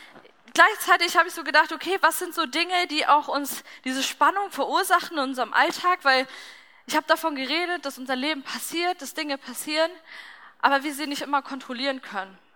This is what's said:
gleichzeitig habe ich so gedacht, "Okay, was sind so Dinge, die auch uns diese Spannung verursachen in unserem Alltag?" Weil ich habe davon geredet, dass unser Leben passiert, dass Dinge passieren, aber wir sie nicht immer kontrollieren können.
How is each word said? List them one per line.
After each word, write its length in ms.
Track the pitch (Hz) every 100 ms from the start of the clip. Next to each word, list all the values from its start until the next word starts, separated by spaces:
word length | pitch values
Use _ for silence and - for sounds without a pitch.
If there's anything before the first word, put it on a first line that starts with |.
| - - - _ -
gleichzeitig 640 | - 359 415 - 359 349 349
habe 100 | 339
ich 60 |
so 100 | 339
gedacht, 280 | 302 302 320
"Okay, 260 | 320 330 381
was 180 | 330 -
sind 160 | 359
so 120 | 330 302
Dinge, 400 | 285 339 359 359
die 200 | 302 -
auch 220 | 294 -
uns 360 | 285 285 - - -
diese 180 | 262 262
Spannung 480 | 262 - 294 381 403
verursachen 680 | - 240 311 370 359 - 330
in 60 |
unserem 280 | 269 254 220
Alltag?" 460 | - 302 - 359 359
Weil 220 | 277 262 262 - - - - _ -
ich 100 | 302
habe 100 | 311
davon 280 | 320 320
geredet, 500 | 277 262 311 349 349
dass 140 | 277 262
unser 180 | 262 254
Leben 260 | 285 277
passiert, 600 | - 240 - 330 349 359
dass 100 | 277
Dinge 240 | - 302 277
passieren, 540 | - 240 - 302 330 349 - - - - - -
aber 220 | 277 277
wir 100 | 285
sie 120 | 269 294
nicht 140 | 285
immer 220 | 277 285
kontrollieren 580 | - 269 - 240 277 262
können. 380 | - 202 190 190 _